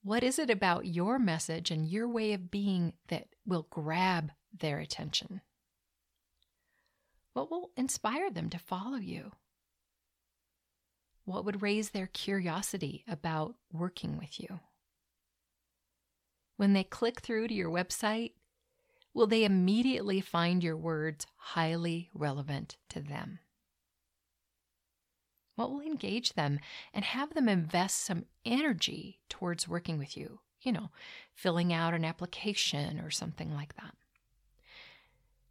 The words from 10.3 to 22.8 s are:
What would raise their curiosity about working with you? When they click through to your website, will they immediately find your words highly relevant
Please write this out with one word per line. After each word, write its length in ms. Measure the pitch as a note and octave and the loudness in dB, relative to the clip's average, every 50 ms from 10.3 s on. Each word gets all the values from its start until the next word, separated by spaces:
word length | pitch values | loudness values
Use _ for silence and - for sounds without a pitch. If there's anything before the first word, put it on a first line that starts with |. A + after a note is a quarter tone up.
| _ _ _ _ _ _ _ _ _ _ _ _ _ _ _ _ _ _ _ | _ _ _ _ _ _ _ _ _ _ _ _ _ _ _ _ _ _ _
What 180 | F#3+ F#3 - - | -6 -6 -4 -2
would 200 | G#3 G3+ G3+ G3+ | -2 -2 0 0
raise 260 | G3+ G3+ G#3+ A3 G#3 | 2 2 2 0 -2
their 180 | - G#3 F#3 F#3 | -2 -4 -4 -4
curiosity 960 | - - - - G3 G3 F3+ E3+ D#3 F3+ G3 - - F#3+ F3 D3 - - - - | -6 -6 -2 0 0 2 2 0 0 -2 -2 -4 -4 -4 -4 -4 -6 -8 -8 -8
about 480 | G3 D3+ - E3+ D#3+ D#3 D#3 - A#3+ - _ _ E3+ | -8 -4 -2 -2 0 0 -2 -2 -4 -12 _ _ -6
working 460 | D#3+ F3 F3+ - - - - D3 D3+ | -4 -4 -4 -4 -6 -6 -4 -4 -6
with 200 | - D3 - - | -8 -10 -12 -12
you? 200 | - - F#3+ E3+ - _ _ _ _ _ _ _ _ _ _ _ _ _ _ _ _ _ _ _ _ _ _ _ _ _ _ _ _ _ _ _ _ _ _ _ _ _ _ - | -10 -10 -10 -12 -12 _ _ _ _ _ _ _ _ _ _ _ _ _ _ _ _ _ _ _ _ _ _ _ _ _ _ _ _ _ _ _ _ _ _ _ _ _ _ 2
When 160 | G3+ G3 G3 | 6 6 6
they 100 | G3 - | 6 4
click 380 | - - - A#3+ A3+ A#3+ - | 2 -2 0 0 0 0 -2
through 260 | - - A#3 A3 A3+ A3 | -6 -2 -2 0 0 0
to 60 | A3+ | -2
your 160 | G#3 F3+ E3 | -2 -2 0
website, 640 | E3 F3 F#3 F3+ - - - G#3 G#3+ A3+ A#3 - - _ _ _ _ _ _ _ _ _ _ _ _ _ _ _ _ | 0 0 -2 -2 -4 -2 0 0 0 0 -2 -6 -8 _ _ _ _ _ _ _ _ _ _ _ _ _ _ _ _
will 140 | A3+ A#3+ G#3 | 4 6 6
they 180 | A3+ A3+ A3 | 8 6 8
immediately 720 | G#3 G3 F#3 F3+ F#3 G3+ A3+ A#3+ C4+ B3+ - G3 G3+ F#3+ F#3+ | 8 8 8 8 6 6 6 6 4 4 2 0 0 0 0
find 420 | F#3+ - - E3+ E3+ E3+ F3+ F3+ | 0 0 2 2 4 4 4 4
your 140 | F3 E3+ D#3+ | 4 2 0
words 500 | D#3+ D#3+ E3 D#3+ D3+ D#3 D#3+ D3+ D3 - - _ _ | -2 -2 -2 -2 0 0 -2 -2 -4 -8 -12 _ _
highly 720 | - - - E3+ E3 D#3+ E3 E3+ E3+ E3+ E3 E3+ F3 - - | -14 -6 0 0 2 2 2 0 0 0 -2 -2 -4 -8 -6
relevant 600 | - D3 D3 C3+ C#3+ C#3 D3+ C#3+ C#3+ D#3+ - - - | -2 -2 -2 -2 -2 -4 -4 -4 -4 -6 -8 -12 -20